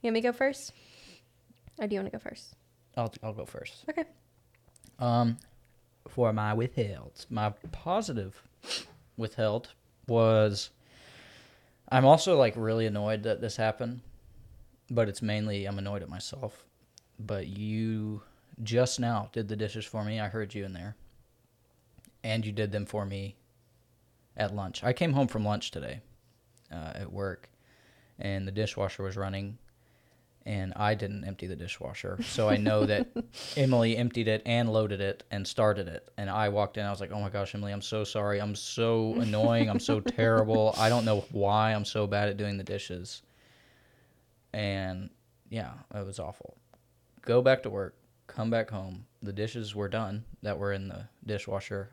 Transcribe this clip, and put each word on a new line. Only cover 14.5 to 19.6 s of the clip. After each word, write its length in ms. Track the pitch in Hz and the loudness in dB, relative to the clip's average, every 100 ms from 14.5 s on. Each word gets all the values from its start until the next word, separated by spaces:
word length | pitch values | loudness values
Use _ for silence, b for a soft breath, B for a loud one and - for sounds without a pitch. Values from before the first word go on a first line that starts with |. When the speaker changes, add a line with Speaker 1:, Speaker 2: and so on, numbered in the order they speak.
| - - _ _ | -20 -20 _ _
Speaker 2:
but 180 | 120 110 | 0 2
it's 120 | 98 | 0
mainly 440 | 110 107 107 101 98 | -2 0 -2 -2 -4
I'm 120 | 101 | -4
annoyed 240 | 98 101 | -4 -6
at 80 | 82 | -6
myself. 560 | 82 - - 113 - - _ _ - _ _ | -10 -10 -8 -10 -10 -20 _ _ -20 _ _
But 280 | 107 104 82 | -6 -6 -6
you 720 | 98 107 107 113 110 107 107 b b b - | -6 -4 -2 -2 -2 -4 -6 b b b -12
just 360 | 110 117 127 - | 0 4 4 2
now 300 | 120 113 107 | 0 0 -2
did 160 | - 104 | -6 -4
the 80 | |
dishes 300 | 107 | -4